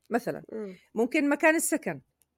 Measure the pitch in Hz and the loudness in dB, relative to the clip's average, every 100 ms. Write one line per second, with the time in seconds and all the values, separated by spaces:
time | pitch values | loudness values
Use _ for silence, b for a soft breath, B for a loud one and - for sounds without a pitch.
0 | - 226 185 - - 220 202 185 B - | -4 -4 -2 -8 -8 -10 -10 -14 B -2
1 | 240 320 285 294 330 320 - 320 196 139 | 0 2 2 4 4 4 2 -2 -2 -8
2 | - _ _ | -10 _ _